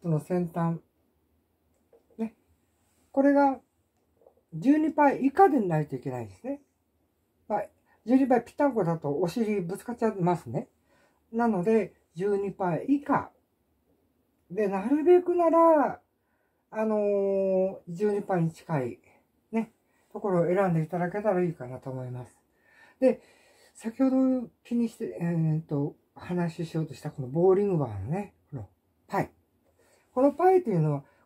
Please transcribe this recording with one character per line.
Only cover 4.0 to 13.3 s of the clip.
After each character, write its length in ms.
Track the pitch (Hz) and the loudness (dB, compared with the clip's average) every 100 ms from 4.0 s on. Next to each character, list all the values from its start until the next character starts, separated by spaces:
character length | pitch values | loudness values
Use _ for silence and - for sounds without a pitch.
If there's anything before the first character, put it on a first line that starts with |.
| _ _ _ _ _ | _ _ _ _ _
十 260 | 156 226 311 | -2 2 4
二 140 | 311 | 2
パ 200 | - 285 | 4 4
イ 140 | - 269 | 4 0
以 60 | |
下 160 | - 392 | 4 4
で 100 | 277 | 4
な 220 | 185 156 | 0 0
い 80 | 147 | -2
と 80 | 127 | -6
い 40 | |
け 100 | 135 | -8
な 120 | 123 | -8
い 60 | 107 | -10
で 60 | |
す 120 | - 247 | -12 -10
ね。 140 | 285 _ _ _ _ _ _ _ _ - | -10 _ _ _ _ _ _ _ _ -6
ま 80 | 208 | -6
あ、 80 | - _ _ _ 214 | -6 _ _ _ 2
十 100 | 254 | 2
二 120 | 262 | 4
パ 80 | 247 | 2
イ 80 | |
ぴ 80 | - | 0
っ 40 | - | -2
た 120 | 285 | 0
ん 40 | |
こ 120 | 226 | 0
だ 140 | 170 165 | -2 -2
と 220 | 143 143 | -4 -2
お 80 | 175 | -2
尻 320 | 247 214 208 | -2 -2 -2
ぶ 160 | 170 196 | -4 -8
つ 60 | |
か 100 | - | -10
っ 20 | 233 | -4
ち 80 | |
ゃ 40 | 220 | -2
い 60 | 202 | 0
ま 160 | 170 165 | 0 -2
す 100 | 120 | -4
ね。 220 | 143 - _ _ _ _ _ _ | -8 -10 _ _ _ _ _ _
な 160 | 226 233 | -2 0
の 160 | 190 | 0
で、 300 | 180 220 175 _ _ | 2 0 0 _ _
十 220 | 165 202 196 | -6 -2 -2
二 160 | 202 | -4
パ 240 | - 180 156 | -4 -4 -2
イ 80 | - | 0
以 140 | 285 | -2
下。 280 | 285 233 - | 0 -2 -2